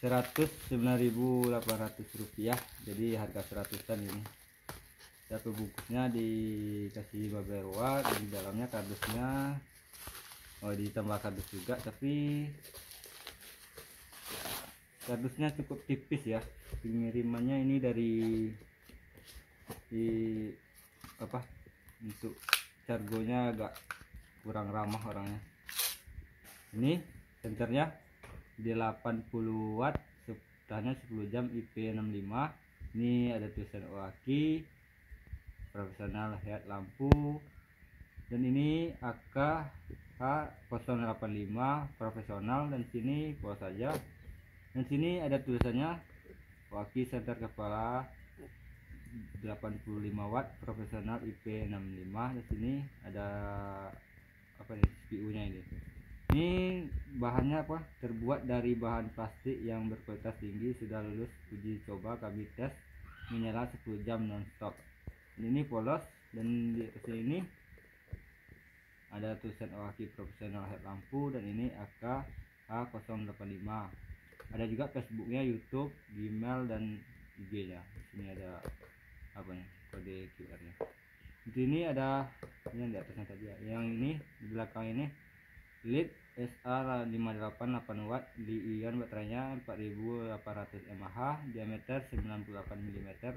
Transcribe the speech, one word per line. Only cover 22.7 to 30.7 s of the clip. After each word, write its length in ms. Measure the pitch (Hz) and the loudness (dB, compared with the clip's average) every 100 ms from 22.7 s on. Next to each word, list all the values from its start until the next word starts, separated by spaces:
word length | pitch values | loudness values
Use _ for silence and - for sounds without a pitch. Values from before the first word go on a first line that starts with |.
| - - | -14 0
cargonya 640 | 117 104 110 113 123 123 | 0 2 0 4 4 4
agak 240 | 107 110 - - - - - - - 107 | 2 -2 -4 -10 -10 -10 -16 -18 -12 -4
kurang 240 | 107 101 | -2 0
ramah 320 | 104 104 110 110 | 0 2 0 -2
orangnya. 320 | 101 101 104 - - - - - - - - - - - - - 107 | -2 -2 -4 -8 -18 -10 0 0 0 -10 -12 -14 -18 -20 -20 -8 2
Ini 240 | 131 175 180 - - - | 4 4 0 -14 -20 -8
senternya 480 | 113 107 117 127 156 - - - - - - - | -6 0 4 4 4 0 -18 -20 -16 -16 -16 -4
delapan 640 | 110 113 113 110 120 113 110 | 0 2 2 2 0 0 0
puluh 480 | 117 113 110 110 107 | 0 2 2 0 2
watt, 160 | 131 143 - - - | 2 2 -4 -16 -10
subtanya 640 | 110 - - - | -10 -10 -20 -6